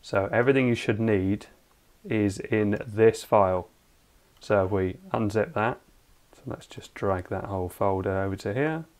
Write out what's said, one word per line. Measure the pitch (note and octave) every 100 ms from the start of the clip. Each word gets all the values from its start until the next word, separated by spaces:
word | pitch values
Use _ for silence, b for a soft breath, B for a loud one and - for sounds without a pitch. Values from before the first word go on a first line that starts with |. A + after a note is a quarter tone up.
So | - G2+ G2
everything | G#2+ B2 C3+ B2+
you | A#2
should | - G#2+
need | A2+ G#2 F#2+ G#2 - - _ _ _ _
is | G#3 A2 G#2 G2
in | - A2 G#2 G#2 -
this | G#2 A2 A2
file. | - A2 F#2+ F#2 - _ _ _ _ _ _ _
So | - G#2 F#2
if |
we | G2+ F#2 F2+ -
unzip | A#2 G#2+ G#2+ G2+
that, | G#2 A2 - _ _ _ _ _
so | - B2+
let's | A#2 -
just | - -
drag | - G#2 F#2 F2+
that | G2 -
whole | G2 F2+
folder | - G2+ F#2+ G2 F#2+
over | G2 G2
to | G2+
here. | G#2+ D3+ D#3+ D#3+ _